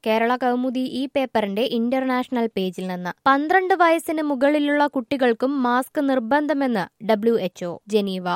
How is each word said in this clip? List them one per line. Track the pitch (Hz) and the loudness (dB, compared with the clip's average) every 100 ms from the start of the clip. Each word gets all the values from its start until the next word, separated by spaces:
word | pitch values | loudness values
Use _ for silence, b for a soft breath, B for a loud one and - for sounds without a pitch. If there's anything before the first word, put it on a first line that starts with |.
കേരള | 226 220 233 247 | 0 0 2 0
കൗമുദി | 254 247 262 247 254 | 0 0 -2 -2 -4
ഈ | 247 269 | -4 -4
പേപ്പറിന്റെ | 269 262 226 202 196 208 | -2 0 0 -2 -2 -2
ഇന്റർനാഷണൽ | 233 233 262 262 254 247 247 233 | 0 0 0 0 -2 -2 -2 -2
പേജിൽ | 196 185 180 185 | -2 -4 -4 -8
നിന്ന്. | 180 180 - | -6 -8 -2
പന്ത്രണ്ട് | - 277 302 370 370 370 | 0 0 2 0 2 2
വയസ്സിന് | 339 330 - 320 | 4 2 0 -4
മുകളിലുള്ള | 302 277 277 302 285 294 294 | -2 0 2 2 2 2 0
കുട്ടികൾക്കും | 277 240 277 247 226 262 285 | -2 -4 0 0 2 -2 0
മാസ്ക് | 247 247 262 - | 0 0 0 -2
നിർബന്ധമെന്ന് | 277 262 226 285 302 294 269 226 170 _ | 0 0 2 0 2 0 0 -2 -4 _
ഡബ്ല്യു | 208 214 226 226 | 0 2 2 2
എച്ച് | 180 - 175 | -2 -6 -10
ഒ. | 165 - | -10 -2
ജനീവ. | 214 202 185 180 | -2 0 -4 -4